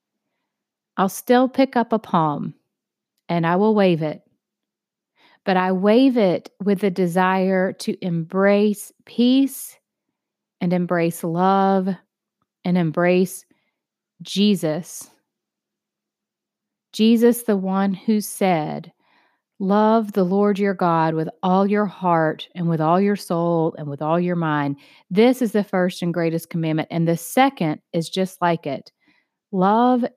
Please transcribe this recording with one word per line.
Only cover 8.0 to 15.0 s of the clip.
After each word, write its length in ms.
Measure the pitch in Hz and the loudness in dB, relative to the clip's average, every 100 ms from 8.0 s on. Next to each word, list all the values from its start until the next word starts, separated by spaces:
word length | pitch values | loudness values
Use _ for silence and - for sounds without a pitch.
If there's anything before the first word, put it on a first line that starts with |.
embrace 880 | 185 170 160 190 196 202 208 202 - _ - | -4 -4 -4 0 2 4 2 -2 -10 _ -12
peace 720 | - 240 269 269 - - - _ _ _ _ _ _ _ - | 0 2 4 0 -4 -18 -20 _ _ _ _ _ _ _ -6
and 140 | 180 | -2
embrace 500 | 180 175 175 170 - | -2 0 0 -2 -4
love 640 | 170 170 185 196 196 196 190 180 _ _ _ _ _ _ 180 | -6 0 2 2 2 2 0 -6 _ _ _ _ _ _ -2
and 140 | 180 | 0
embrace 640 | 165 160 175 180 185 - _ _ _ _ _ _ _ _ | 0 0 2 2 0 -4 _ _ _ _ _ _ _ _
Jesus. 880 | 170 190 208 185 160 156 - - | -10 0 2 2 -2 -4 -8 -16